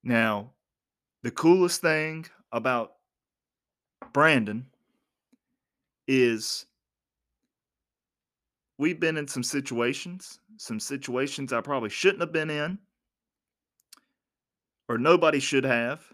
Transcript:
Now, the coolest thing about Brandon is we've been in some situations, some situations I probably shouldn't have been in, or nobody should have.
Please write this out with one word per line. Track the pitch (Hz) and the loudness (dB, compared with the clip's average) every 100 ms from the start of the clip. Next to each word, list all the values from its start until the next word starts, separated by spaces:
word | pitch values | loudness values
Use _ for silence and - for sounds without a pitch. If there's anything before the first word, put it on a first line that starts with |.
Now, | 123 117 113 104 117 _ _ _ _ _ _ _ | 2 2 2 0 -6 _ _ _ _ _ _ _
the | - | -10
coolest | - 160 185 175 175 | 2 6 6 6 2
thing | 165 156 156 160 160 _ _ | 0 0 -2 -8 -14 _ _
about | 117 117 123 113 _ _ _ _ _ _ _ _ _ _ _ - | -4 0 -2 -4 _ _ _ _ _ _ _ _ _ _ _ -4
Brandon | - 156 143 104 107 131 _ _ _ _ _ _ _ _ _ _ _ _ _ - | 4 4 4 0 -6 -10 _ _ _ _ _ _ _ _ _ _ _ _ _ 0
is | 135 123 113 113 - - _ _ _ _ _ _ _ _ _ _ _ _ _ _ _ _ _ _ _ _ _ | 4 4 2 -4 -8 -10 _ _ _ _ _ _ _ _ _ _ _ _ _ _ _ _ _ _ _ _ _
we've | 151 165 | -2 0
been | 160 156 | -2 -2
in | 147 | -6
some | 135 | -6
situations, | 120 143 139 117 120 135 180 185 - - _ - | -4 -4 -4 -2 -2 -2 -8 -14 -16 -20 _ -20
some | - 110 | -10 -8
situations | - 139 139 123 139 143 135 | -6 -10 -6 -4 -4 -6 -4
I | 120 | -4
probably | 113 139 110 | -2 -4 -4
shouldn't | - 185 196 | 0 0 2
have | 165 | -4
been | 160 156 | -4 -4
in, | 151 151 190 _ _ _ _ _ _ _ _ _ _ _ - _ _ _ _ _ _ _ _ - | -4 -4 -6 _ _ _ _ _ _ _ _ _ _ _ -20 _ _ _ _ _ _ _ _ -6
or | 117 | -2
nobody | 139 175 160 151 | 4 4 4 2
should | 135 135 | 0 0
have. | 131 120 117 151 - | 2 0 -2 -6 -14